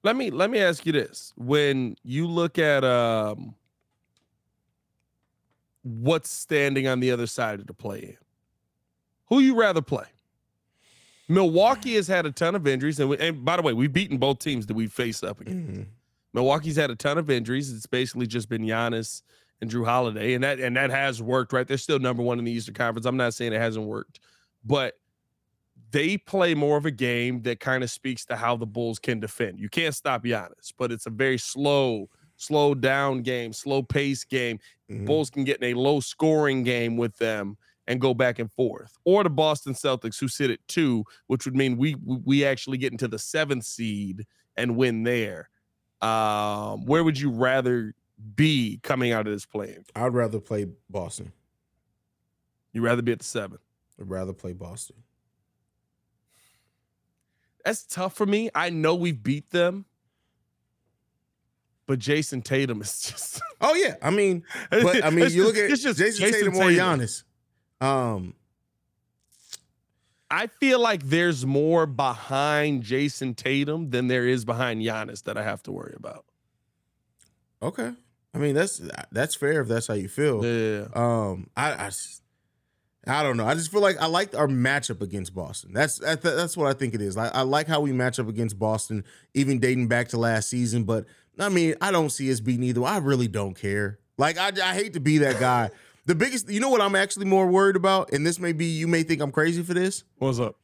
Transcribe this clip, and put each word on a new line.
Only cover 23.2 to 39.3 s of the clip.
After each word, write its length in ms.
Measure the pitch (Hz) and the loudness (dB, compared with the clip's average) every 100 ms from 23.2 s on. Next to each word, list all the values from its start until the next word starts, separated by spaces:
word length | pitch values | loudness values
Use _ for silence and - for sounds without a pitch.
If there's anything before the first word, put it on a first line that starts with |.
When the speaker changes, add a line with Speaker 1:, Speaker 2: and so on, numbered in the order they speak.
| 120 | -2
Speaker 1:
saying 200 | - 120 | -2 -2
it 60 | 110 | 0
hasn't 240 | 117 110 | -2 -4
worked, 340 | 107 107 - - _ _ _ _ | -8 -10 -12 -20 _ _ _ _
but 300 | 113 143 127 - _ _ _ _ _ _ _ _ 113 | -2 0 0 -6 _ _ _ _ _ _ _ _ -4
they 260 | 143 156 202 | 0 0 -2
play 380 | - 196 175 | -2 2 2
more 220 | 156 143 147 | 4 2 2
of 80 | |
a 60 | 156 | 0
game 500 | 117 123 120 120 123 | -2 0 0 0 -2
that 160 | 117 117 | -4 -4
kinda 280 | 139 131 123 | -2 0 -2
speaks 380 | - 131 123 | -6 -6 -8
to 100 | - | -6
how 200 | 117 120 | -2 0
the 100 | 120 | -2
Bulls 340 | 113 113 117 113 | -4 -4 -4 -4
can 200 | - 113 | -4 -4
defend. 400 | 104 - 110 92 | -6 -4 -4 -4
You 100 | 101 | -4
can't 260 | - 160 | -2 -2
stop 280 | 143 143 120 | -2 -2 -2
Giannis, 480 | 120 113 87 - - _ | -2 -4 -4 -18 -20 _
but 140 | 123 | -4
it's 140 | 117 - | -4 -8
a 40 | |
very 260 | 113 135 123 | 0 0 0
slow, 720 | - 135 143 143 131 110 98 _ _ _ | -4 -2 2 2 2 -2 -8 _ _ _
slow 360 | - 151 147 | 0 4 4
down 460 | 139 131 139 139 131 | 4 2 2 0 -2
game, 320 | 120 123 117 | -2 -4 -6
slow 280 | 110 139 135 | -10 -2 -2
pace 400 | 127 143 143 131 | 0 -2 -2 -4
game. 360 | - 131 120 110 - _ _ | -4 -2 -2 -6 -12 _ _
Speaker 2:
Mm-hmm. 160 | 95 | -8
Speaker 1:
Bulls 240 | 104 156 143 | 0 0 0
can 140 | 139 | -2
get 180 | 135 135 | -2 0
in 140 | 123 | -2
a 40 | 120 | 0
low 200 | 135 147 | 2 0
scoring 640 | - - 156 156 147 131 | -2 0 2 4 2 2
game 320 | 123 120 117 | 0 0 0
with 220 | 113 117 - | 0 -2 -2
them 400 | 113 107 98 104 _ _ - | -2 -2 -8 -12 _ _ -6
and 120 | 120 | 0
go 140 | 131 | 2
back 240 | 120 127 120 | 4 2 0
and 140 | 110 | -6
forth. 480 | - 123 - - _ | -2 -2 -2 -16 _
Or 200 | 170 202 | 4 4
the 80 | 185 | 4